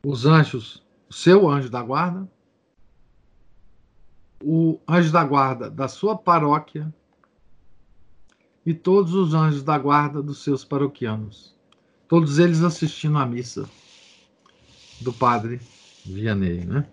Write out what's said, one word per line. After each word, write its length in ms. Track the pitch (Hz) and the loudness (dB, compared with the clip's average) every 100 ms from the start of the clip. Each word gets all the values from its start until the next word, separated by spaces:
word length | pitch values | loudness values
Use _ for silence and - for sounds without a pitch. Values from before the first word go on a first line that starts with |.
Os 220 | 143 135 131 | -6 -2 4
anjos, 600 | 160 143 127 107 - _ _ _ | 4 4 -2 -12 -20 _ _ _
o 60 | |
seu 340 | - 165 190 180 | -2 6 6 6
anjo 220 | 143 131 | 2 -4
da 120 | 123 | -8
guarda, 480 | 117 139 175 180 190 _ _ _ _ _ - _ _ _ _ _ _ - - - _ _ - - - - | -4 -4 -2 -6 -12 _ _ _ _ _ -20 _ _ _ _ _ _ -20 -20 -20 _ _ -20 -20 -20 -10
o 360 | 143 160 165 160 - | -2 2 2 0 0
anjo 240 | 170 165 | 2 4
da 140 | 165 | 2
guarda 460 | 147 139 135 120 117 | 2 0 0 -2 -10
da 180 | - 135 | -8 -8
sua 280 | - 202 220 | -4 -4 -2
paróquia 760 | - 170 147 151 156 151 156 - _ _ _ _ _ - - - _ _ - - - _ _ _ 165 | 2 2 2 0 -2 -12 -12 -14 _ _ _ _ _ -20 -20 -20 _ _ -20 -20 -20 _ _ _ -6
e 80 | |
todos 400 | 160 - 196 180 | -4 2 2 2
os 180 | 185 180 | 0 2
anjos 300 | 160 156 143 | 2 2 0
da 160 | 135 151 | -2 -2
guarda 420 | 135 143 147 147 | 2 2 0 -4
dos 220 | 147 139 | -8 -8
seus 220 | - 135 | -4 -4
paroquianos. 920 | - 147 139 135 117 110 107 - - _ _ _ _ _ _ | -4 -2 -2 -4 -8 -6 -10 -16 -20 _ _ _ _ _ _
Todos 320 | 170 156 143 | 2 2 2
eles 220 | 175 160 | 2 4
assistindo 540 | 175 160 160 - 151 151 | 0 0 -6 -4 -2 -2
à 80 | |
missa 440 | 127 120 123 - - - _ - _ _ _ _ _ _ _ _ - - | -2 -6 -10 -12 -14 -16 _ -20 _ _ _ _ _ _ _ _ -20 -10
do 120 | 120 | -10
padre 480 | 117 123 120 113 123 - _ _ _ | 0 0 0 -4 -10 -14 _ _ _
Vianney, 600 | - 95 110 101 95 87 | -14 -6 -2 -2 -2 -4
né? 240 | 87 120 143 | -4 -6 -6